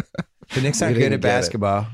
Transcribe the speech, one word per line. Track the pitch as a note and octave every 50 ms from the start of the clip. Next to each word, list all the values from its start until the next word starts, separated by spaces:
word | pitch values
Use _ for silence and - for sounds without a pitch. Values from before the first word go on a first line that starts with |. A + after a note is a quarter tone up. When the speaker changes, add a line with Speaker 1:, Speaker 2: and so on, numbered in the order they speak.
| - _ - - E3+ _ _ _ - - -
Speaker 1:
The | C3 C3
Knicks | C#3+ D3 -
Speaker 2:
You | -
Speaker 1:
aren't | B2+ A#2+
good | A#2 C3+
Speaker 2:
didn't | - -
Speaker 1:
at | -
Speaker 2:
get | - B2
it. | A#2+
Speaker 1:
basketball. | B2 B2 - - A2 G2+ G2+ G2 G2+ G#2+ A2